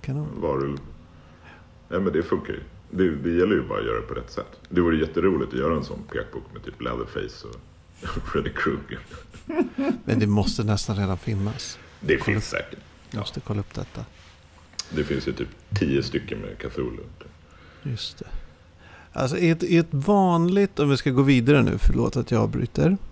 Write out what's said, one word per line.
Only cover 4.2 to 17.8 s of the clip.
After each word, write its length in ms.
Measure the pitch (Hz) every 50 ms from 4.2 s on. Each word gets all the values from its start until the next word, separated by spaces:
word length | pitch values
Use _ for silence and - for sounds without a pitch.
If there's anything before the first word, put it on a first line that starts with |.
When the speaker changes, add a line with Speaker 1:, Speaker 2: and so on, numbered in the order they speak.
| 60 -
Speaker 2:
sätt. 280 | - - - - - - - -
Det 120 | - 90
vore 160 | 87 85 82
jätteroligt 560 | 78 76 76 - 85 80 95 90 71 62 57
att 60 | 55 62
göra 180 | 67 80 82
en 80 | 76 67
sån 140 | - - - - -
pekbok 300 | - - - - - 65 - -
med 120 | - - 55
typ 180 | - - -
Leatherface 640 | 58 62 60 60 58 55 - - 50 - - - - 55
och 80 | 57 58 - - - - - - - - - - - -
<laughs> 60 | - -
Freddy 220 | - 73 71 - -
Krueger. 440 | - - - 71 71 - - - - - - - - - - - - - - - 320 - - - - 269 277 - - -
Speaker 1:
Men 140 | - 107 104
det 80 | 107
måste 380 | 104 101 104 101 - - - 110
nästan 320 | 104 104 101 - - 107
redan 220 | 101 101 95 95 87
finnas. 600 | - - 110 98 98 104 117 - - - - - - - - -
Speaker 2:
Det 160 | - - -
Speaker 1:
Kolla 80 | - -
Speaker 2:
finns 200 | - 104 107 110 -
Speaker 1:
upp, 60 | - -
Speaker 2:
säkert. 180 | - - - - - - - - - -
Ja. 80 | - 107
Speaker 1:
måste 200 | - - - -
kolla 200 | - - 107 104
upp 140 | 98 - -
detta. 300 | - - - - 117 117 - - - - - - - - - - - - - - - - -
Speaker 2:
Det 140 | - 78 71
finns 240 | 69 73 67 - 73
ju 40 |
typ 160 | 69 - 60 - - - - - - -
tio 240 | - 73 67 69
stycken 360 | 65 - - - - - - 53
med 200 | 50 50 - -
Cthulhu. 440 | - - - - 65 60 57 - - - - - - - - - - - - - - - - -